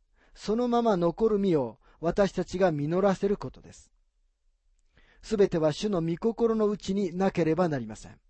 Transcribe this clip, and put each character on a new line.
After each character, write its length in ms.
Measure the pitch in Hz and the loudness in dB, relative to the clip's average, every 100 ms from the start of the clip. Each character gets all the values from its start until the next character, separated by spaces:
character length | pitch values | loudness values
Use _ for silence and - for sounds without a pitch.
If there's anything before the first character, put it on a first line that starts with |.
| _ _ _ | _ _ _
そ 200 | - - | -12 -4
の 140 | 220 247 | -2 0
ま 140 | 240 | 2
ま 140 | 233 190 | 2 2
残 340 | 170 165 220 | 0 0 0
る 80 | 208 | 0
実 180 | 196 160 | 0 0
を 220 | 120 107 _ _ | -2 -8 _ _
私 320 | 160 170 196 | -4 0 0
た 120 | - | -2
ち 140 | 180 180 | -6 0
が 120 | 185 | 0
実 280 | 151 147 175 | 0 -2 0
ら 140 | 196 | 0
せ 120 | 185 202 | 0 -2
る 100 | 202 | -4
こ 140 | 131 | -8
と 100 | - | -16
で 120 | - | -20
す。 180 | - - _ _ _ _ _ _ _ _ _ _ _ _ _ | -20 -20 _ _ _ _ _ _ _ _ _ _ _ _ _
す 140 | - 214 | -4 2
べ 120 | 196 | 2
て 100 | 170 | 4
は 140 | 156 | 0
主 160 | 147 214 | 0 -2
の 140 | 190 | -2
御 140 | 165 170 | -2 -2
心 360 | 226 226 233 | -2 0 0
の 140 | 220 208 | 2 0
う 80 | 208 | -2
ち 180 | - | -4
に 220 | 196 196 175 | -2 -2 0
な 160 | 190 | 0
け 120 | 190 | 0
れ 120 | 156 160 | 0 2
ば 120 | 185 | 0
な 100 | 143 | -2
り 80 | 110 | -6
ま 100 | 107 | -12
せ 120 | 87 | -18
ん。 120 | - | -20